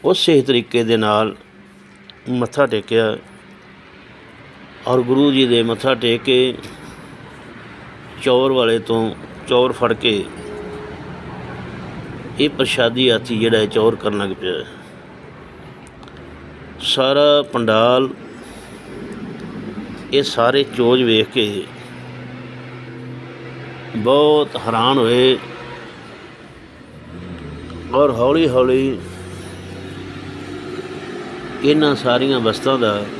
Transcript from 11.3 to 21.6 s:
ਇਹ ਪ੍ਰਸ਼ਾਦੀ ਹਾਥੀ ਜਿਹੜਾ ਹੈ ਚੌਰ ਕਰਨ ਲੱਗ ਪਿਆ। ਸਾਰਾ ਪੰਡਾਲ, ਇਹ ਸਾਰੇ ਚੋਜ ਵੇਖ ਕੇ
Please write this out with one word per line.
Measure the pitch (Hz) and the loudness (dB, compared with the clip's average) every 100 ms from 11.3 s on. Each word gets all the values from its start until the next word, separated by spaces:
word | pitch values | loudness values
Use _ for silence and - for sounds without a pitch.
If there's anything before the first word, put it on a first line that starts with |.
| - - - - - - - - - - - | -14 -12 -12 -12 -12 -12 -12 -12 -14 -12 -2
ਇਹ | 147 | -2
ਪ੍ਰਸ਼ਾਦੀ | 143 131 - 120 120 127 | 0 0 2 2 4 4
ਹਾਥੀ | 113 120 113 | 2 0 0
ਜਿਹੜਾ | 113 110 | 4 4
ਹੈ | |
ਚੌਰ | 107 113 110 | 4 4 4
ਕਰਨ | 110 104 104 | 2 -2 -2
ਲੱਗ | 98 | -4
ਪਿਆ। | 92 92 85 - - - - - - - - - - - - - - - - - - - - - - | -4 -4 -6 -8 -16 -20 -20 -20 -20 -20 -20 -20 -20 -20 -20 -20 -20 -20 -18 -18 -18 -18 -18 -18 -10
ਸਾਰਾ | - - 131 139 147 147 | -4 2 4 6 6 4
ਪੰਡਾਲ, | 139 120 113 110 120 127 135 - - - - - - - - - - - - - - - - - - - - | 2 0 4 6 6 4 2 -4 -14 -16 -16 -16 -16 -18 -16 -14 -12 -12 -12 -12 -12 -12 -10 -10 -12 -14 -2
ਇਹ | 135 | 0
ਸਾਰੇ | 139 - 117 135 | 0 2 4 4
ਚੋਜ | 135 117 120 127 | 0 2 4 4
ਵੇਖ | 120 110 107 | 4 4 2
ਕੇ | 131 104 101 | 0 0 -2